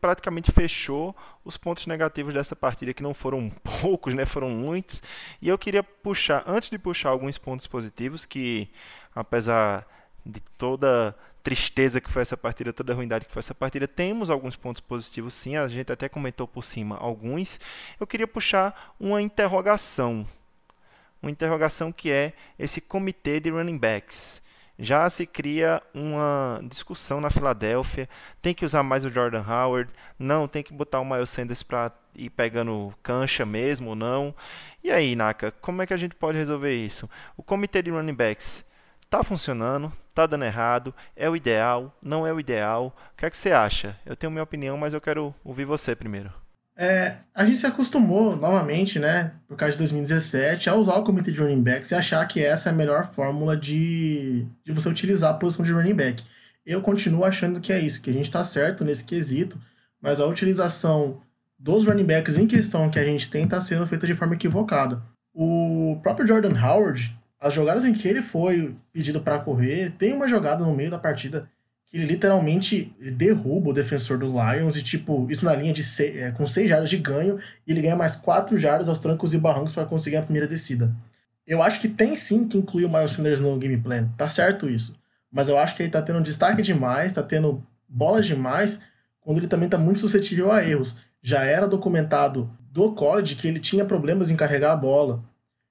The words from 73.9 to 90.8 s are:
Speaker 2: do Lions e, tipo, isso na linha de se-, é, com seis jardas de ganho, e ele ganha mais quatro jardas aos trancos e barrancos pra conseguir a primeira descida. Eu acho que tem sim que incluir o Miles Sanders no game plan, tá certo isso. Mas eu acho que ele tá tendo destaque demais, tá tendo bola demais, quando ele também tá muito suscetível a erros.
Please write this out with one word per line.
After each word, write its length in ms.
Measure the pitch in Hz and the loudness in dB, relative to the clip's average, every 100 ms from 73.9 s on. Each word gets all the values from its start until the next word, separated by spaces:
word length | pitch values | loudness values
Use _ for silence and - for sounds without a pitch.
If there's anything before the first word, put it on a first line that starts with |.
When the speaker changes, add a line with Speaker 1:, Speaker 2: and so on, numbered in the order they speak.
| 139 - 127 | 0 0 0
Speaker 2:
do 120 | 135 | 0
Lions 480 | 127 113 143 160 151 | 2 2 2 2 0
e, 60 | |
tipo, 440 | 123 170 - 143 127 | -2 -4 0 0 0
isso 160 | 151 | 2
na 100 | 165 | 2
linha 180 | 143 160 | 2 2
de 100 | 151 | 2
se-, 360 | - - 143 131 | 2 2 2 -2
é, 120 | 123 | -6
com 160 | 113 - | -2 0
seis 220 | 185 208 | 4 4
jardas 200 | 156 156 | 4 4
de 80 | 170 | 0
ganho, 440 | 139 143 180 196 - - - | 0 0 0 -2 -6 -12 -2
e 60 | |
ele 100 | 165 | 0
ganha 140 | 156 175 | 2 2
mais 180 | 160 | 0
quatro 420 | - - - - 202 | 0 2 2 4 2
jardas 320 | 151 156 165 | 4 4 2
aos 120 | 160 | 0
trancos 340 | 156 160 170 | 0 0 2
e 40 | 160 | 2
barrancos 340 | 156 139 151 | 4 2 0
pra 120 | 165 | -4
conseguir 320 | 156 160 151 151 | -2 -2 0 -2
a 60 | |
primeira 240 | 156 151 147 | 0 0 0
descida. 480 | 165 - 127 117 113 - _ _ _ | -2 -2 2 0 0 -8 _ _ _
Eu 180 | - 160 | -2 4
acho 180 | 175 214 | 4 4
que 80 | 220 | -2
tem 260 | 214 233 | 2 2
sim 320 | 311 - 214 226 | 2 2 2 2
que 100 | 196 | 0
incluir 280 | 190 175 | 0 0
o 40 | 175 | 2
Miles 220 | 160 151 | 2 2
Sanders 300 | - 151 139 | 0 2 2
no 180 | 143 131 | 2 0
game 180 | 135 120 | 0 0
plan, 320 | 120 120 117 113 | 0 0 -2 -2
tá 120 | 151 | 0
certo 400 | 165 180 190 143 | 2 2 2 0
isso. 280 | 113 113 - _ _ _ | -2 -4 -10 _ _ _
Mas 160 | 135 139 | 0 4
eu 100 | 143 | 4
acho 160 | 165 | 4
que 80 | - | 0
ele 80 | 170 | -2
tá 100 | 160 | -2
tendo 220 | 156 170 | 0 0
destaque 400 | 151 - 175 220 | 0 2 2 4
demais, 500 | 180 160 123 131 185 | 2 2 2 0 0
tá 120 | 175 | -2
tendo 360 | - 156 156 131 - _ _ | 0 2 2 0 -8 _ _
bola 340 | 123 156 214 | -2 2 4
demais, 600 | 170 139 127 156 208 - - _ _ _ | 2 0 0 0 0 -2 -10 _ _ _
quando 180 | 156 156 | -2 0
ele 100 | 175 | 2
também 200 | 170 175 | 2 2
tá 80 | 175 | 4
muito 220 | 165 202 | 4 4
suscetível 540 | 214 214 196 175 190 | 4 4 2 2 4
a 120 | 214 | 4
erros. 320 | 165 147 | 4 0